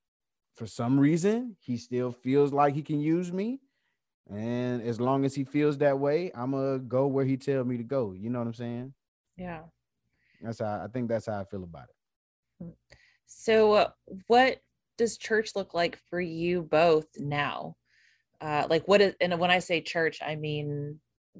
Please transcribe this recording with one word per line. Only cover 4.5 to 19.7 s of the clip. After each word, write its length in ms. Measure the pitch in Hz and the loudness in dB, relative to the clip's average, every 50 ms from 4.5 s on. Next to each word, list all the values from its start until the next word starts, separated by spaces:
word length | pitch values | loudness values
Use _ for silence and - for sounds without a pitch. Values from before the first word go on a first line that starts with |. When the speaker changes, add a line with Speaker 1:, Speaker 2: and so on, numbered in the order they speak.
| 120 123 123 123 123 120 | -4 -2 -2 -2 -4 -4
Speaker 1:
as 180 | 110 120 117 107 | -4 -6 -4 -2
long 260 | 120 127 135 139 139 | 0 0 2 2 0
as 100 | 135 135 | 0 -2
he 80 | 143 135 | -4 -6
feels 340 | - - 147 151 147 147 135 | -4 0 0 2 2 2 2
that 220 | 147 143 139 139 | 2 2 2 2
way, 320 | 139 143 147 165 180 180 - | 0 0 0 0 -2 -4 -8
I'ma 420 | 120 123 131 139 135 135 139 135 131 | -6 -6 -4 -2 -2 -2 -2 -2 -4
go 280 | 131 117 123 127 139 143 | -4 -2 0 0 2 2
where 160 | 131 135 135 | 2 0 0
he 120 | 131 135 131 | 0 0 -2
tell 260 | - 139 139 135 123 | -2 -2 0 0 0
me 140 | 123 123 117 | -2 -2 -4
to 60 | 113 | -4
go. 300 | 117 139 135 120 98 92 | -4 -2 -2 -2 -2 -4
You 160 | 92 101 117 | -8 -6 -6
know 80 | 123 123 | -4 -4
what 80 | 117 117 | -4 -6
I'm 60 | 113 | -6
saying? 380 | 117 120 117 120 120 127 135 139 _ _ _ _ _ _ _ _ 180 | -8 -8 -8 -8 -10 -10 -12 -16 _ _ _ _ _ _ _ _ -14
Speaker 2:
Yeah. 240 | 180 180 170 160 165 165 _ _ _ _ _ _ _ _ _ _ _ _ _ _ | -12 -12 -12 -12 -14 -20 _ _ _ _ _ _ _ _ _ _ _ _ _ _
Speaker 1:
That's 180 | - 113 113 - | -12 -10 -8 -6
how, 220 | 113 104 104 95 87 | -6 -4 -4 -6 -6
I 40 | 104 | -6
think 180 | 110 131 120 113 | -6 -4 -4 -2
that's 160 | 117 110 - | -2 -2 -2
how 140 | 117 107 101 | -4 -8 -8
I 20 | 95 | -8
feel 180 | - - 98 90 | -8 -10 -12 -12
about 220 | 87 80 69 62 - _ _ _ _ _ _ _ _ _ _ _ _ _ - | -12 -14 -18 -20 -20 _ _ _ _ _ _ _ _ _ _ _ _ _ -18
it. 120 | 175 170 - _ _ _ - _ _ _ _ _ _ | -18 -18 -18 _ _ _ -20 _ _ _ _ _ _
Speaker 2:
So, 480 | - - - - 233 220 220 214 208 208 | -20 -18 -8 0 2 4 6 6 6 6
uh, 160 | 208 - - - _ _ - 196 190 - - | 4 4 2 -2 _ _ -18 -18 -8 0 4
what 320 | 233 247 262 262 - - _ _ _ _ _ _ _ - | 6 6 6 6 4 -2 _ _ _ _ _ _ _ -2
does 200 | 233 220 - - | -2 -2 -2 -4
church 340 | - - 220 214 220 - - | -6 -2 0 0 0 -2 -4
look 180 | 196 190 - - | -8 -6 -4 -2
like 240 | 170 175 170 - - _ - | 0 0 0 -2 -6 _ -8
for 100 | 170 180 | -6 -6
you 400 | 180 165 160 165 170 175 175 180 | -4 -4 -4 -4 -2 -2 -2 -2
both 440 | 165 156 156 156 170 170 156 156 156 - - - | -2 2 4 6 6 6 6 4 2 -2 -10 -10
now? 580 | 143 143 147 147 143 127 76 64 - 160 165 _ _ _ _ _ _ _ _ _ _ _ _ - | -6 -4 -2 -2 -2 -2 -4 -6 -10 -12 -14 _ _ _ _ _ _ _ _ _ _ _ _ -10
Uh, 260 | 156 156 151 147 - - | -6 -4 -2 0 0 2
like, 180 | 165 160 - - | 2 2 4 4
what 140 | 202 208 | 6 6
is, 140 | 202 190 - - | 6 4 2 0
and 180 | 175 180 180 165 | -2 0 0 0
when 120 | 180 175 | 2 2
I 80 | 180 185 | 2 2
say 220 | 175 - | 2 0